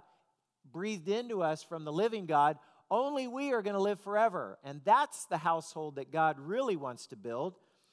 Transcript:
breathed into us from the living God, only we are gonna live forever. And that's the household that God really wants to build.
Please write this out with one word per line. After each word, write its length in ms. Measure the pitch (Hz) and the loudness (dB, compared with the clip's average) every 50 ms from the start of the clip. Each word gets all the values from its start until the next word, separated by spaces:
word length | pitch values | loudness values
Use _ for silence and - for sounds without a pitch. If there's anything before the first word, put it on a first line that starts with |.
| - _ _ _ _ _ _ _ _ _ _ _ _ 131 | -18 _ _ _ _ _ _ _ _ _ _ _ _ -14
breathed 380 | 123 170 196 220 214 175 151 190 | -10 -6 -4 -4 -4 -4 -2 -2
into 340 | 208 240 247 240 220 185 | -2 -2 -2 -4 -2 0
us 200 | 165 156 156 156 | 0 0 0 -2
from 220 | - - 170 160 151 | -6 -10 -10 -8 -6
the 80 | 151 | -2
living 340 | 151 180 220 233 226 208 180 | 0 0 0 0 0 -2 -2
God, 320 | 160 151 147 143 156 151 - - _ _ _ _ - | 2 6 6 6 6 4 0 -6 _ _ _ _ -2
only 360 | 190 233 269 285 294 269 254 | 0 0 0 0 -2 -2 -4
we 260 | 240 247 269 285 277 | -4 -4 -4 -2 0
are 100 | 247 226 | 0 0
gonna 160 | 190 208 202 196 | 0 0 0 2
live 220 | 196 208 202 - | 2 2 0 -2
forever. 580 | - 202 202 214 226 220 180 156 117 95 98 - - | -2 0 2 4 4 4 2 0 -6 -6 -10 -12 -12
And 180 | 139 143 147 131 | -12 -12 0 4
that's 400 | 202 226 277 294 - - - - | 6 6 6 4 2 -4 -10 -6
the 140 | - 175 156 | -4 -2 0
household 580 | 160 170 165 160 156 - - 160 156 151 139 | 2 2 2 0 -2 -6 -8 -8 -8 -6 -6
that 160 | 139 131 135 | -8 -8 -2
God 260 | 156 160 160 156 151 139 | 2 2 4 4 2 0
really 380 | 139 165 208 254 269 233 185 | -4 -4 -2 -2 0 0 -2
wants 300 | 147 139 127 120 - - | -2 -4 -6 -8 -10 -14
to 100 | - 131 | -16 -14
build. 380 | 104 98 117 117 123 156 190 185 _ _ _ _ _ _ _ | -10 -8 -6 -4 -4 -4 -4 -6 _ _ _ _ _ _ _